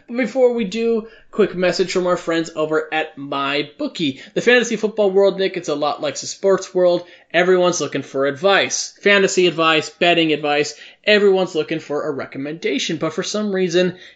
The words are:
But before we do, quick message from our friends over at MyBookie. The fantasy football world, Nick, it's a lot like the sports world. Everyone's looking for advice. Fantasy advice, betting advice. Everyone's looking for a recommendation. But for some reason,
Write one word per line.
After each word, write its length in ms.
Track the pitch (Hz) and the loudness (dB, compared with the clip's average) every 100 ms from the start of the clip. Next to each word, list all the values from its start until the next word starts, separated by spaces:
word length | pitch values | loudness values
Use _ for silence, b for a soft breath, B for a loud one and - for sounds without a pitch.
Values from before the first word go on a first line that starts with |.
| - | -8
But 100 | 240 | -4
before 360 | 220 262 247 | -2 2 2
we 100 | 240 | 2
do, 460 | 202 214 233 233 214 B B - | -2 -2 0 0 -4 B B 0
quick 160 | 190 | 0
message 380 | 175 185 175 180 | 2 0 0 0
from 140 | 185 180 | 0 0
our 100 | 175 | 0
friends 320 | - 165 160 156 | 0 -2 -2 -4
over 360 | 156 156 156 | 0 0 -2
at 240 | 156 156 - | -4 -4 -8
MyBookie. 1200 | 139 139 139 143 143 - 294 - 151 131 - | -8 -4 -2 -2 -4 -6 -8 -4 -4 -4 -6
The 80 | - | -2
fantasy 340 | 233 247 226 220 | 2 2 2 -2
football 360 | 208 214 208 | -2 0 2
world, 260 | 190 196 180 | 4 4 2
Nick, 180 | 190 175 | -2 -4
it's 140 | 165 | -6
a 60 | 147 | -2
lot 260 | 147 - | -2 -2
like 180 | 151 131 | -6 -6
the 60 | 131 | -10
sports 480 | - 196 185 - | -4 0 0 0
world. 320 | 180 180 175 - B B | 0 2 2 -4 B B
Everyone's 480 | 165 180 185 180 170 | 0 4 4 2 0
looking 220 | 143 139 | -4 -6
for 240 | 131 139 139 | -6 -2 -2
advice. 720 | 135 190 196 127 - - - | 0 0 2 0 -4 -8 -4
Fantasy 420 | 202 202 185 190 180 | 2 4 4 2 2
advice, 460 | 156 160 156 147 | 2 2 2 -2
betting 420 | - 175 170 160 | 0 2 4 2
advice. 460 | 151 151 147 151 - B B | 0 0 0 -2 -6 B B
Everyone's 500 | - 208 202 190 180 | 2 4 4 4 0
looking 260 | 156 151 160 | -2 -4 -6
for 280 | - 147 151 | -4 -6 -4
a 40 | |
recommendation. 880 | 135 110 131 143 165 214 269 - 156 | -6 -8 -10 -10 -6 -4 -4 -4 -4
But 160 | 160 | -4
for 80 | 156 | -4
some 320 | 175 208 214 | -6 -4 -2
reason, 460 | 190 185 170 180 180 B | -2 0 2 0 -2 B